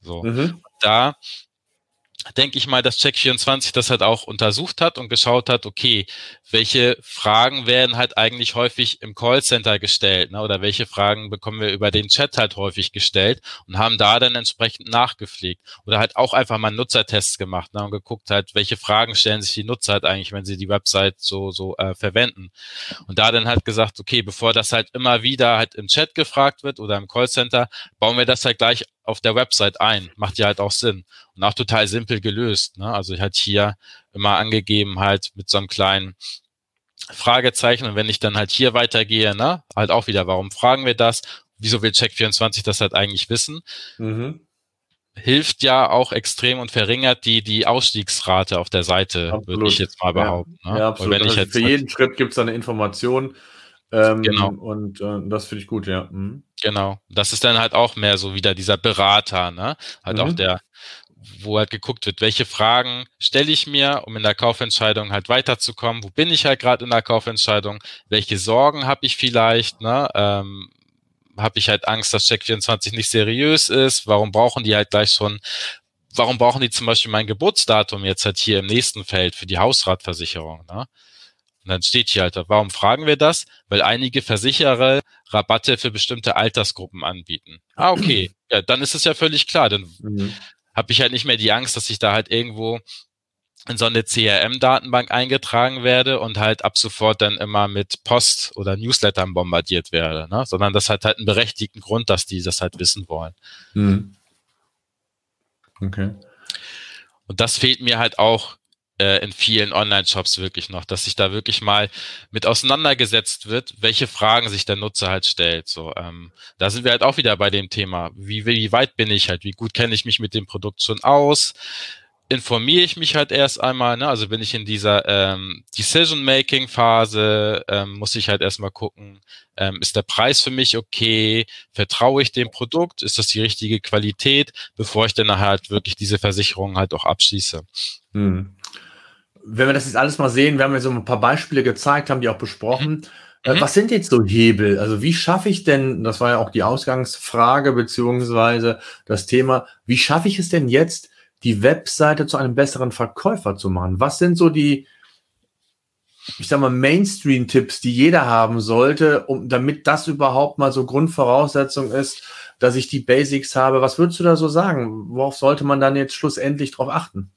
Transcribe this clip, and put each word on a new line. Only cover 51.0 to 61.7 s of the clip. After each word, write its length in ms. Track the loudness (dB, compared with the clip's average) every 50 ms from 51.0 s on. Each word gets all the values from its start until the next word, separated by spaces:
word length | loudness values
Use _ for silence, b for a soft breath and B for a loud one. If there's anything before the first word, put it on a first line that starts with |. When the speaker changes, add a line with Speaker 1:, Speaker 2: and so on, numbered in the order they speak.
| -2 0 0
Speaker 1:
wenn 100 | 2 2
Speaker 2:
Das 100 | 2 2
Speaker 1:
ich 60 | 0
Speaker 2:
heißt, 80 | 0
Speaker 1:
jetzt 60 | 0 0
Speaker 2:
für 100 | 0 2
Speaker 1:
halt 80 | 4
Speaker 2:
jeden 180 | 2 2 0 -6
Schritt 280 | 0 0 0 0 2
gibt's 180 | -4 -4 -2 0
da 60 | -2
eine 120 | -2 -2 -2
Information. 840 | -6 -6 -6 -4 -2 -2 -2 -2 -4 -2 0 0 -2 -2 -4 -12 b b b b b b b b b b _
Ähm, 300 | 4 4 6 6 4 4
Speaker 1:
Genau. 280 | 0 0 2 2 0 -2
Speaker 2:
und, 500 | -2 -6 -10 -10 -8 -8 -8 -10 -10 -8
äh, 200 | -8 -6 -6 -6 -6 -4
das 180 | -6 -6 -6
finde 140 | -8 -12 -12
ich 60 | -10
gut, 200 | -8 -8 -6 -4
ja. 220 | -4 -4 -4 -4 -6
Mhm. 320 | -10 -8 -8 -8 -10 -14 _ _ _ -4
Speaker 1:
Genau. 380 | -4 -2 -2 -2 -2 -4 -6 -10 _ _
Das 240 | -2 -2 -2 0 -2
ist 100 | 0 2
dann 140 | 2 4
halt 160 | 4 0 2 4
auch 220 | 2 2 2 0
mehr 220 | -2 0 0 0
so 160 | 0 -2 -6 -6
wieder 200 | -2 0 0 -2
dieser 240 | 0 0 0 0
Berater, 760 | 0 0 -2 0 2 4 4 4 4 2 0 -2 -2 -2 -2
ne? 260 | -6 -6 -8 -8 -8 B B B B B B
Halt 160 | -6 -4 -2
auch 80 | -2
Speaker 2:
Mhm. 80 | -2 -2
Speaker 1:
der, 260 | -2 0 -2 -2 -4 _ _ B B B B B B B B _ _ -20 -20 -20 -14
wo 180 | -8 -2 0
halt 140 | 0 0 -2